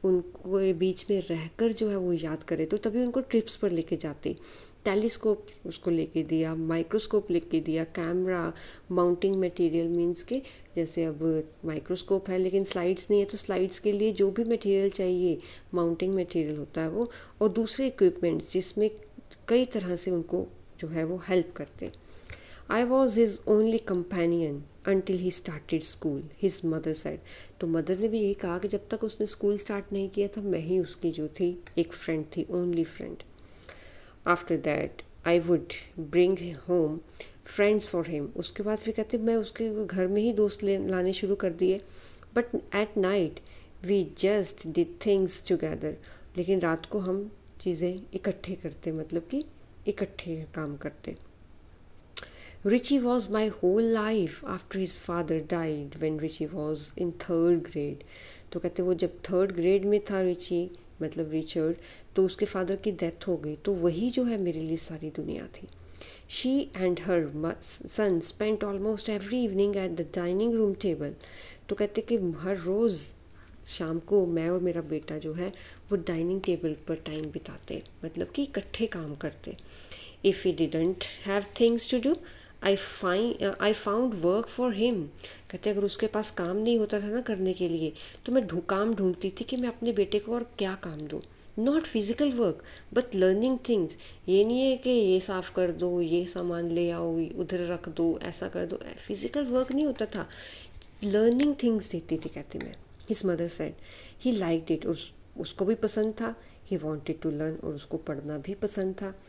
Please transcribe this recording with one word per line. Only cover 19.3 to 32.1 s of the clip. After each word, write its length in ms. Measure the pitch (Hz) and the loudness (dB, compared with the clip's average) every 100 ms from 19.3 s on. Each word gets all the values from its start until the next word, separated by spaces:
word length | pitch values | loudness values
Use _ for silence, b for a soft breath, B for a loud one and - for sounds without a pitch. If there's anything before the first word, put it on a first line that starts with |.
| - - | -16 2
कई 180 | 240 247 | 4 4
तरह 300 | 220 180 175 | -2 -2 -2
से 160 | - | 0
उनको 360 | 175 165 180 185 - - - | 0 0 -4 -4 -10 -20 -12
जो 80 | 160 | -6
है 160 | 160 | -2
वो 180 | 160 180 170 | -2 -4 2
हेल्प 260 | 185 165 - | 2 2 -6
करते। 360 | 147 - - - B B B B B B - | -12 -10 -12 -12 B B B B B B -2
"I 140 | 220 247 | 0 4
was 240 | 262 262 | 6 6
his 220 | 208 226 196 - | 6 4 4 4
only 300 | 214 220 226 | 6 6 2
companion 800 | - 180 175 185 170 170 160 143 147 - - | 0 -2 0 2 2 2 0 -4 -10 -6 2
until 340 | 196 190 185 | 2 2 0
he 220 | 180 - | 0 -2
started 400 | - 151 - 160 | -4 -10 -2 -2
school," 380 | 160 - 160 139 156 - | -2 -2 -2 -2 -6 -2
his 180 | 196 - | 0 0
mother 320 | 165 160 160 | -2 0 -2
said। 240 | 156 - 156 B B B - | -4 -6 -8 B B B -6
तो 80 | 170 | 0
मदर 300 | 165 165 190 | 0 0 0
ने 100 | 220 | 2
भी 140 | 220 | 2
यही 120 | 202 | 2
कहा 260 | 202 185 175 | 0 -2 -2
कि 80 | 196 | -2
जब 200 | 202 - | -4 -4
तक 140 | 220 | -4
उसने 240 | 220 - 208 | -4 -2 -4
स्कूल 300 | - 202 202 | 0 0 0
स्टार्ट 280 | - 202 196 | -2 -6 -4
नहीं 160 | 196 196 | -4 -2
किया 180 | 202 202 | 0 -2
था, 140 | 214 | -2
मैं 180 | 202 170 | -2 -2
ही 200 | 160 185 | 2 0
उसकी 320 | 160 - 170 | 0 -2 -2
जो 160 | 160 151 | -2 -6
थी 360 | - 180 175 - - | 0 -2 -2 -4 -2
एक 160 | 165 | -2
फ्रेंड 320 | - - | -2 -2